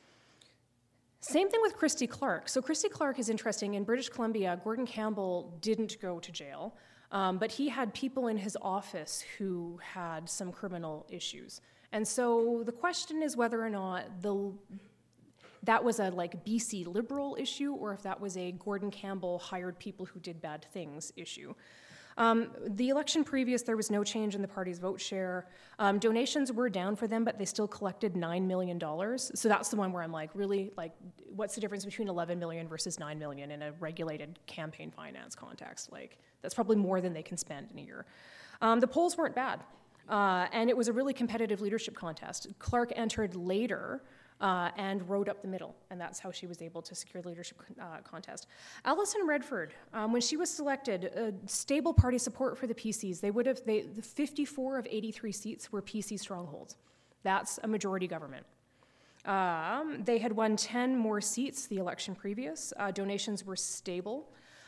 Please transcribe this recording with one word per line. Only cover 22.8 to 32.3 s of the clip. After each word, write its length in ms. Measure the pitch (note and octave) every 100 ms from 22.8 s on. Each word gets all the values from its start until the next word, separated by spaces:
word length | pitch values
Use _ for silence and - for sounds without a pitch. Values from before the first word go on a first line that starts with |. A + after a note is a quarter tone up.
| B3+
election 340 | C#4 D4+ D#4+
previous, 380 | D4 C4+ B3+ B3
there 120 | A#3+
was 160 | A3 G#3+
no 140 | G#3
change 300 | G#3 A3+ G#3+
in 80 | G3+
the 60 | G3
party's 300 | F#3+ F#3 F3
vote 220 | F#3 F#3+
share. 460 | - F#3+ F#3 F3+ F3+ - - -
Um, 200 | G3+ G3+
donations 540 | A3+ A3+ C4 D4+ C4+
were 160 | A3+ B3
down 260 | F#3 F#3
for 120 | G#3 A3
them, 180 | A3+
but 140 | A3+ -
they 80 | F#3+
still 200 | - G#3
collected 500 | - G3 - G#3+ F3+
nine 300 | E3 F3 F#3
million 320 | F#3 F3+ F3
dollars. 540 | D#3+ D#3+ G3+ B3+ -
So 140 | - A3+
that's 220 | G3+ -
the 60 | G#3
one 160 | F#3
where 100 | F3+
I'm 100 | E3
like, 160 | D#3+ D#3
really, 380 | G3 G3+ G3 G3 -
like, 160 | F3 - F3+ - -
what's 200 | G3 G#3
the 80 | A3
difference 240 | G#3 G3+ G3
between 220 | - G#3
eleven 300 | F3 E3+